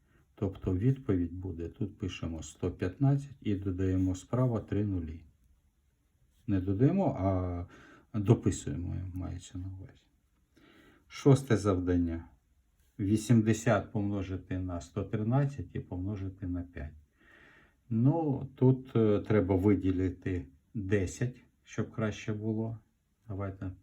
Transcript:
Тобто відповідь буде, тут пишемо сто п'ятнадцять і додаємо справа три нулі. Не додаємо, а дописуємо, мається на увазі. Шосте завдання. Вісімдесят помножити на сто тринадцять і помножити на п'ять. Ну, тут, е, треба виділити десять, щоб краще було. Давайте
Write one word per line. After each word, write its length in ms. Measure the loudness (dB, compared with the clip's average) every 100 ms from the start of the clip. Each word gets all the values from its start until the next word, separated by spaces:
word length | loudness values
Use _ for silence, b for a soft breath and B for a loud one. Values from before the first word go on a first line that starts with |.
| b b b -6
Тобто 420 | -6 -4 -2 2
відповідь 560 | 2 0 0 0 0
буде, 360 | -4 -8 -8 -10
тут 280 | -8 -8 -6
пишемо 460 | -8 -6 -8 -8
сто 280 | -12 -8 -6
п'ятнадцять 680 | -4 -6 2 2 2 -2 -8
і 140 | -4 -2
додаємо 600 | -2 -2 0 2 2 -2
справа 460 | -2 0 2 0
три 240 | -2 -2 0
нулі. 380 | -2 -4 -10 -16 _ _ _ _ _ _ _ _ _ _ _ -2
Не 140 | 0
додаємо, 560 | 0 4 4 4 2 2
а 1000 | 0 2 0 -4 -8 -14 -20 -20 _ -2
дописуємо, 760 | 4 4 4 -2 -4 -6 -4 -6 -6
мається 440 | -8 -8 -8 -12 -12
на 100 | -10
увазі. 340 | -12 -16 -20 _ _ _ _ _ B B B B B _
Шосте 500 | 0 6 6 6 2
завдання. 720 | 2 0 2 2 2 -2 -8 -18 _ _ _ _ _ -6
Вісімдесят 920 | 0 0 4 4 6 2 2 0 0
помножити 680 | -4 -2 -4 -4 -8 -6 -6
на 220 | -4 -8
сто 220 | -8 -8
тринадцять 720 | -6 -4 0 2 2 -2 -10 -10
і 40 |
помножити 680 | -8 -6 -6 -6 -8 -8 -6
на 160 | -6
п'ять. 300 | -8 -10 -12 -14 -20 B B B B B B B _
Ну, 600 | 2 2 2 0 -2 -6 2
тут, 400 | 4 4 2 2
е, 240 | 4 4
треба 360 | 4 4 4 4
виділити 920 | 4 4 4 0 0 -4 -4 -4 -6 -16 _
десять, 720 | -8 0 0 0 -2 -6 -6 _ _
щоб 280 | -12 -8 -6
краще 420 | -4 -4 -4 -6
було. 460 | -6 -4 -4 -4 -8 -14 _ _ _ -12
Давайте 440 | -8 -8 -8 -10 -8